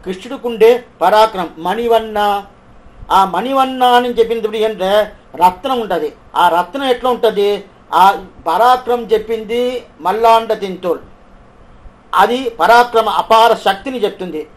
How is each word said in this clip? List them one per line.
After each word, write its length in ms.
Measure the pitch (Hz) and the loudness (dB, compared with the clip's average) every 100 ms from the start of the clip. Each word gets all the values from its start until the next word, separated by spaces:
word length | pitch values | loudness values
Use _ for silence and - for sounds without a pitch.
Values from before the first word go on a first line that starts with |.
కృష్ణుడికుండే 800 | - 185 240 262 233 220 220 247 - _ | -10 -12 -12 -10 -8 2 4 4 -4 _
పరాక్రమం 480 | 170 214 220 190 165 160 | 2 4 2 0 -8 -6
మణివన్న. 840 | 175 214 233 226 220 208 208 202 196 - _ - - - - | -6 -4 0 0 0 -2 -2 -2 -8 -20 _ -20 -20 -20 0
ఆ 140 | 180 | 2
మణివన్న 600 | 190 180 240 269 262 254 | 2 -2 -2 -2 -2 0
అని 240 | 247 247 247 | 4 4 2
చెప్పినప్పుడు 480 | 240 226 233 214 214 | 0 0 0 -4 -4
ఏంటంటే 560 | 220 202 190 208 202 - - - | -4 -2 0 0 -2 -10 -20 0
రత్నం 360 | 180 185 269 254 | 0 0 -6 -4
ఉంటది. 320 | 208 170 151 - - - | -4 -4 -6 -10 -8 0
ఆ 120 | 175 | 2
రత్నం 360 | 170 175 277 | 2 -2 -4
ఎట్లా 260 | 269 247 254 | -4 -2 -2
ఉంటది, 540 | 240 220 202 202 202 - _ _ | 0 -2 0 -2 -2 -8 _ _
ఆ 280 | - 190 202 - - - | 4 4 2 -10 -10 -4
పరాక్రమం 580 | 175 240 254 233 240 | 2 2 2 0 -4
చెప్పింది 800 | 214 214 214 220 214 240 247 254 - - | 0 -2 -2 -8 -4 -4 -4 -6 -12 -8
మల్లాండ 520 | 165 214 226 226 220 | -4 2 4 4 2
తింతోల్, 460 | 214 196 175 180 151 - - _ - - _ - - - _ _ | -6 -6 -8 -6 -6 -8 -20 _ -20 -20 _ -20 -20 -20 _ _
అది 360 | 180 208 247 254 | 2 2 0 -6
పరాక్రమ 580 | - 175 233 240 226 220 | -2 4 4 4 0 0
అపార 460 | 170 - 226 233 | -4 2 4 4
శక్తిని 500 | 226 208 196 277 254 | 2 -2 -4 -6 -4
చెప్తుంది. 420 | 196 196 185 156 - | -4 -6 -10 -10 -12